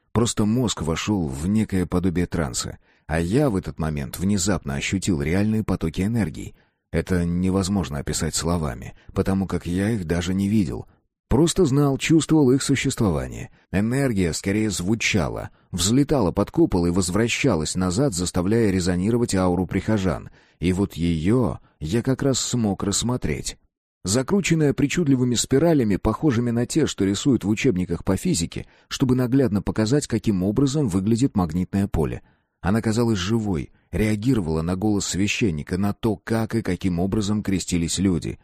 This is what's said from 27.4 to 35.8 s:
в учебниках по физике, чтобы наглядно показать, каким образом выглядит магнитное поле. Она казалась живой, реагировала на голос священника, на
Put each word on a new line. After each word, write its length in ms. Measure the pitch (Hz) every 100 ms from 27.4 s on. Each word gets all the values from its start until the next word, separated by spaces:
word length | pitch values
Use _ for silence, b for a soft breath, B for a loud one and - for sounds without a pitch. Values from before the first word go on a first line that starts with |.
в 60 | 95
учебниках 560 | 110 135 90 87 82 -
по 100 | 95
физике, 520 | - 90 82 - - b b
чтобы 280 | - 131 127
наглядно 480 | 123 135 120 101
показать, 420 | - 101 107 143 -
каким 380 | 113 - 95
образом 440 | 95 107 139 151 127
выглядит 480 | 95 98 113 139 98
магнитное 520 | 85 85 90 98 101
поле. 340 | - 67 58 - _ _ _
Она 220 | 82 110
казалась 340 | 113 110 117 101
живой, 540 | 90 113 104 80 - _ _
реагировала 720 | 90 107 107 120 117 80 80
на 140 | 82 92
голос 320 | 107 101 -
священника, 720 | 87 101 - 110 76 71
на 140 | 90